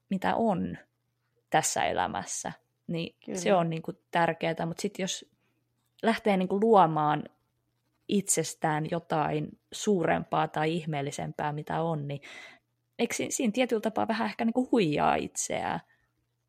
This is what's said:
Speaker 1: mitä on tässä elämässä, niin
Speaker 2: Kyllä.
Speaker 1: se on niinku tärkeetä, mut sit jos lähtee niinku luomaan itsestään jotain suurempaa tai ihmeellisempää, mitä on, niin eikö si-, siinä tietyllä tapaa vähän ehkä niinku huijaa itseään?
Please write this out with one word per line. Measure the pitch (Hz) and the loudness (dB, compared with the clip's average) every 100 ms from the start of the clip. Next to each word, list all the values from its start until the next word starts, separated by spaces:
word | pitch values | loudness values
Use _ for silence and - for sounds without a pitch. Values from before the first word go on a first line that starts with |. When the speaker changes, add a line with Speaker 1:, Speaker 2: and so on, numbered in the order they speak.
| - | -6
Speaker 1:
mitä | 190 185 - | -2 0 0
on | 226 180 185 165 - _ _ _ _ _ - | 0 0 -4 -8 -14 _ _ _ _ _ -2
tässä | 156 - - 82 | 0 0 0 0
elämässä, | 87 90 92 - - - - _ _ - | 0 -2 -2 -6 -8 -10 -12 _ _ -8
niin | 170 - - - | -6 -6 -10 -10
Speaker 2:
Kyllä. | 196 | -4
Speaker 1:
se | 196 | 2
on | 185 165 | 2 2
niinku | 165 - - _ | -2 -8 -12 _
tärkeetä, | 175 165 160 165 160 165 | 2 2 2 -2 -2 -4
mut | - | -4
sit | 202 - | -6 -4
jos | 185 - - _ _ _ _ _ _ _ | -6 -6 -12 _ _ _ _ _ _ _
lähtee | 220 214 220 190 | -2 0 2 2
niinku | 185 196 | 2 2
luomaan | 226 202 160 156 151 151 - _ _ _ _ _ _ _ - | 6 8 8 6 2 0 -4 _ _ _ _ _ _ _ -2
itsestään | 202 185 - 156 - 160 151 160 | 0 2 0 -2 -2 0 0 -2
jotain | 170 - 160 156 151 151 - _ | -4 -2 0 0 -2 -4 -10 _
suurempaa | - 214 190 160 165 165 156 156 | -4 0 2 2 0 0 0 0
tai | 156 160 170 | 0 0 -2
ihmeellisempää, | 156 147 139 - 156 - 151 | -2 -4 -4 -6 -8 -6 -4
mitä | 147 156 156 | -4 -4 -2
on, | 165 156 143 | -2 -2 -4
niin | 143 - - - - _ _ _ - | -8 -12 -20 -20 -20 _ _ _ -4
eikö | 240 - | -4 -4
si-, | 254 | -4
siinä | - 240 | -2 0
tietyllä | 247 254 220 | 0 0 0
tapaa | 220 202 208 | -2 -2 -2
vähän | 220 214 | -2 -4
ehkä | - 226 | -2 -2
niinku | 247 254 | 0 2
huijaa | 247 165 151 156 - | 2 4 2 2 2
itseään? | - - - 76 - 170 - _ _ _ _ _ | -2 -6 -6 -4 -4 -6 -8 _ _ _ _ _